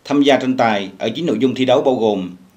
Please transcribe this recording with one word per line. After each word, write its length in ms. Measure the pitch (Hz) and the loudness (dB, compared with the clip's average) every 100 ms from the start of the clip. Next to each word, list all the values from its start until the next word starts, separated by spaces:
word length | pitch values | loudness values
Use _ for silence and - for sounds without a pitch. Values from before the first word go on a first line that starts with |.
tham 180 | - 143 | -2 2
gia 140 | 139 131 | 4 4
tranh 200 | 127 127 | 2 0
tài 340 | 117 104 95 - | 0 0 -4 -6
ở 100 | 113 | -6
chín 120 | 123 170 | -4 -4
nội 100 | 110 | -2
dung 140 | 127 | -2
thi 100 | 113 | 0
đấu 180 | 127 123 | 0 2
bao 120 | 139 | 2
gồm 360 | 117 110 101 90 90 - | 0 0 -2 -6 -12 -20